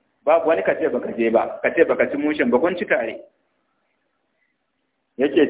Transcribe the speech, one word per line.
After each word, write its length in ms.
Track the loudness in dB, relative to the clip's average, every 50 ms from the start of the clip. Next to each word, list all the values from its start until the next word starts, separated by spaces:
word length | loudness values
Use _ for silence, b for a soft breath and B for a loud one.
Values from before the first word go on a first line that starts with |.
| _ _ _ _ 0
Babu 240 | 2 2 2 2 2
wani 140 | 0 0 0
ka 120 | -2 -2
ce 140 | -2 -2 -2
baka 240 | -2 -4 -6 -6 -4
je 140 | -2 0 2
ba, 280 | 2 2 0 0 -6 -4 -4
ka 80 | -2 2
ce 100 | 2 2
baka 260 | 2 2 0 0 -2
ci 60 | -2
mushin 340 | -4 -2 -2 -2 -2 0 0
ba, 80 | 0 0
kun 180 | 0 0 -2
ci 80 | -4 -4
tare. 380 | -2 -2 -2 -2 -6 -10 -12 -16 -20 _ _ _ _ _ _ _ _ _ _ _ _ _ _ _ _ _ _ _ _ _ _ _ _ _ _ _ _ _ _ _ _ _ _ _ _ _ -2
Yake 280 | -2 0 2 2 2